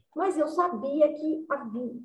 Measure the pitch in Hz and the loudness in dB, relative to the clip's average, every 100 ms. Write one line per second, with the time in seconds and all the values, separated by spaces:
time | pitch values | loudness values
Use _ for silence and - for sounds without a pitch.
0 | _ 302 381 311 302 - 349 214 269 294 | _ -2 0 2 0 2 0 0 -2 4
1 | 294 302 311 - - 277 233 226 247 - | 4 4 -2 -2 -2 -6 -4 -6 -6 -8